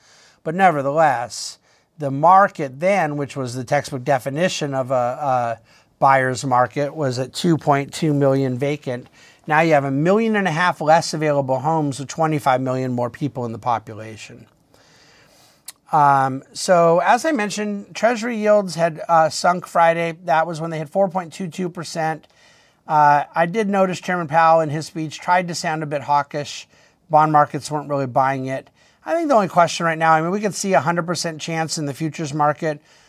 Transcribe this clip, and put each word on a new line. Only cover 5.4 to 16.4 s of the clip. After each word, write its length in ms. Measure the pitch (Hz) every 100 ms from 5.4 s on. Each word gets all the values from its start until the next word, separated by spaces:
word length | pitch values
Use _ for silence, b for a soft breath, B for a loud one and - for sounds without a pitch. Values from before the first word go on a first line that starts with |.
| 117 113 b b b -
buyer's 440 | 139 135 127 123
market, 520 | 139 123 123 147 143 160
was 240 | 139 123
at 120 | 127
two 260 | - 180 156
point 360 | 147 139 139
two 180 | - 160
million 460 | 143 139 135 135 123
vacant. 500 | 139 147 - 123 127 b b b -
Now 160 | 151
you 120 | 165
have 100 | 147
a 80 | 139
million 440 | 135 165 208 226 214
and 120 | 185
a 40 |
half 300 | 151 180 175
less 320 | 151 165 -
available 460 | 160 151 143 131 131
homes 400 | 143 160 147 127
with 100 | 135
twenty-five 500 | - 160 151 139 127
million 320 | 131 131 131
more 200 | 120 120
people 340 | - 143 - 120
in 60 |
the 80 | 113
population. 880 | 123 113 107 107 110 110 - 123 117 _ _ b b b b b b b b b - - _
Um, 520 | 160 143 139 135 131